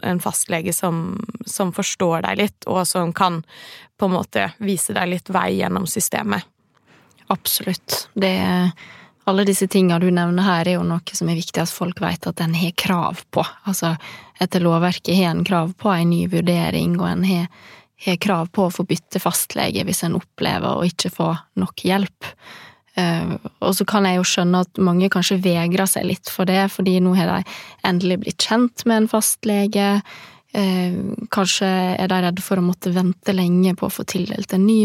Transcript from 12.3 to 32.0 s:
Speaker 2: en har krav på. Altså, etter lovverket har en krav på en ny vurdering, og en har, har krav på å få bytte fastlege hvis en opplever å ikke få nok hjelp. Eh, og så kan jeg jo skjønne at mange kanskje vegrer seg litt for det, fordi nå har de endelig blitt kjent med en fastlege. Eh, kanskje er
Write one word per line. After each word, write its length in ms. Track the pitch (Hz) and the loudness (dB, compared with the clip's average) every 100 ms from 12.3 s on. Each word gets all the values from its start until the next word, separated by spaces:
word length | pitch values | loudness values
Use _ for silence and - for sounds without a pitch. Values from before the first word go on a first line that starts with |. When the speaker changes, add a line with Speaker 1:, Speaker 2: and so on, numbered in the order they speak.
| 170 | -4
Speaker 2:
en 140 | 165 165 | -2 0
har 160 | 170 | -2
krav 460 | - - 175 156 175 - | -2 -2 0 -2 -6 -4
på. 160 | 175 175 - | -2 -2 -6
Altså, 280 | - 185 165 165 - - - - | -6 -2 -2 -2 -6 -20 -20 -4
etter 260 | 185 185 | 0 2
lovverket 500 | 175 165 175 180 - | 2 4 2 0 0
har 160 | 180 180 | 2 2
en 140 | 165 175 | 0 0
krav 280 | 180 165 185 | 0 0 -2
på 160 | 214 | 0
en 180 | 175 170 | 2 2
ny 140 | 170 175 | 2 0
vurdering, 720 | 170 175 175 165 165 165 175 | 0 2 0 0 0 0 0
og 80 | 175 | 0
en 160 | 175 190 | 0 2
har, 180 | 175 175 - - - _ _ | 0 -2 -8 -20 -20 _ _
har 180 | - 175 | -4 -2
krav 300 | 202 175 165 | 0 -2 -2
på 140 | - 180 | 0 0
å 60 | |
få 120 | - 180 | 0 -2
bytte 320 | 156 - 196 | -4 -4 -4
fastlege 640 | - - - - - - - | -2 -2 -4 -4 -4 -2 -4
hvis 160 | 175 170 | -2 -2
en 80 | 170 | -4
opplever 540 | - - 160 180 - | -6 -6 -4 -2 -2
å 160 | - 175 | 0 -2
ikke 240 | 170 180 | -2 -6
få 140 | - 165 165 - - | -2 -2 -2 -6 -4
nok 240 | 180 - 185 | -4 -4 -2
hjelp. 460 | 196 190 - - - - - - _ _ - | 0 -2 -6 -16 -16 -20 -20 -20 _ _ -2
Eh, 400 | 175 165 170 190 - - | 0 0 -2 -6 -8 -4
og 160 | 196 190 | -2 0
så 100 | 196 | 0
kan 220 | 208 196 | 2 4
jeg 100 | 180 | 2
jo 80 | 180 | 2
skjønne 380 | - 175 180 | 2 2 2
at 160 | 180 - | 0 0
mange 300 | 185 175 196 | 2 4 4
kanskje 260 | 185 185 190 | 2 0 2
vegrer 420 | 185 170 170 190 190 | 2 2 2 2 0
seg 220 | - 185 | 0 -2
litt 240 | 190 - | -4 -6
for 160 | - 185 | -2 2
det, 140 | 190 196 | 2 2
fordi 220 | - 190 185 | 0 2 4
nå 80 | 180 | 4
har 160 | 185 170 | 4 2
de 240 | 185 185 - - - 196 | 0 -4 -12 -18 -6 -2
endelig 320 | 180 185 185 | 0 0 0
blitt 240 | - - - | -2 -4 0
kjent 380 | 226 240 - 240 | 2 2 0 0
med 140 | 226 | 2
en 60 | 220 | 2
fastlege. 800 | 214 208 - 220 202 202 208 202 202 - - - - _ | 2 0 -2 0 0 2 2 2 2 -2 -14 -20 -20 _
Eh, 480 | 214 196 185 180 180 196 - - | -2 0 0 0 -2 -4 -6 -6
kanskje 380 | - 185 - 190 185 185 | -2 0 0 0 2 0
er 180 | 180 | 0